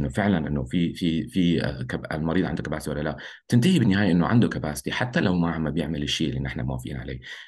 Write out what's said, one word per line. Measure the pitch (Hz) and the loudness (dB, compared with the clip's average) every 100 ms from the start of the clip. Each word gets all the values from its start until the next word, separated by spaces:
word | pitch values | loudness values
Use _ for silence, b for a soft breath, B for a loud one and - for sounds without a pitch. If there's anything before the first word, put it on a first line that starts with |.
إنه | 69 | -2
فعلًا | 67 101 90 71 | 0 2 2 0
إنه | 73 | -2
في، | 65 90 85 | -2 0 0
في، | - 87 80 78 | 0 0 0 -2
في، | 98 87 82 | 0 2 2
آه، | - - | 0 -4
كب-، | 64 82 - | -6 -6 -6
المريض | 78 80 85 80 | -4 0 0 0
عنده | 85 | -2
capacity | 73 76 78 | -4 -4 -4
ولا | 71 | -4
لا، | 76 - B B - | -4 -4 B B 0
تنتهي | 120 160 180 | 4 6 6
بالنهاية | 101 95 104 | 4 4 4
إنه | 85 82 | 4 4
عنده | 117 98 | 4 4
capacity | - 76 73 - | 2 -4 -4 -6
حتى | - 123 170 | -4 -2 0
لو | 104 90 | 2 2
ما | 85 | 0
عم | 82 78 | 0 -2
بيعمل | 76 76 76 | -2 -2 -4
الشيء | 71 - 80 | -4 -2 -2
اللي | 65 | -2
نحن | 69 65 | -4 -4
موافقين | 64 65 - 69 | -4 -4 -6 -8
عليه. | 65 65 B B | -8 -10 B B